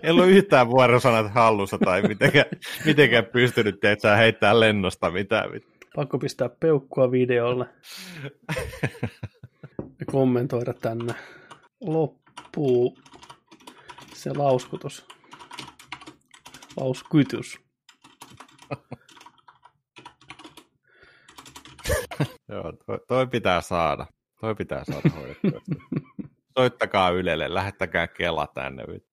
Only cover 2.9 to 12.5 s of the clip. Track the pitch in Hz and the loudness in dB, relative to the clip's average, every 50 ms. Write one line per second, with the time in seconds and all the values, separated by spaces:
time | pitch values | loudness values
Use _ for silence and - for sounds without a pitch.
2.9 | 151 139 147 123 113 117 110 - - 123 123 127 117 - 113 104 95 - - 104 | 4 6 6 6 6 2 2 2 2 2 2 2 2 0 0 0 -2 0 0 0
3.9 | 104 104 - 110 104 104 113 113 110 - - 101 107 117 110 110 107 104 95 95 | 0 2 2 2 4 6 4 4 2 2 2 4 4 6 4 4 2 2 -2 -4
4.9 | - _ - 90 82 110 101 95 113 107 95 95 90 - _ _ _ _ - _ | -4 _ -4 -4 -2 -2 -4 -2 -2 -2 -2 -4 -10 -14 _ _ _ _ -20 _
5.9 | _ - 147 135 - 139 135 135 - - 131 123 - _ - 165 156 143 139 _ | _ -8 -8 -6 -6 -6 -6 -8 -6 -6 -8 -8 -6 _ -2 0 0 0 -2 _
6.9 | - - 131 123 127 127 127 123 123 120 117 120 123 123 123 - _ _ _ - | -2 0 0 2 2 0 0 0 0 -2 0 -2 -2 -4 -6 -8 _ _ _ -20
7.9 | - - - 185 180 160 139 143 - _ _ - 156 - - - - - - - | -20 -18 -18 -18 -18 -16 -16 -16 -16 _ _ -10 -8 -8 -8 -10 -10 -8 -8 -8
8.9 | - - - 110 - _ - - _ _ - - _ _ - - _ - - - | -8 -8 -12 -12 -12 _ -18 -18 _ _ -20 -20 _ _ -20 -20 _ -18 -18 -18
9.9 | - _ 143 - - 135 135 127 123 123 123 120 - 120 120 131 120 _ - 127 | -16 _ -12 -4 -2 0 0 2 0 0 -2 -2 -4 -6 -6 -6 -10 _ -6 -6
10.9 | 113 117 117 120 117 - - - - - - - - _ _ _ _ _ 262 185 | -6 -6 -8 -8 -10 -10 -14 -20 -20 -20 -20 -20 -20 _ _ _ _ _ -8 -6
11.9 | 156 160 160 143 _ _ _ _ _ - - - | -2 -2 -2 -4 _ _ _ _ _ -20 -20 -14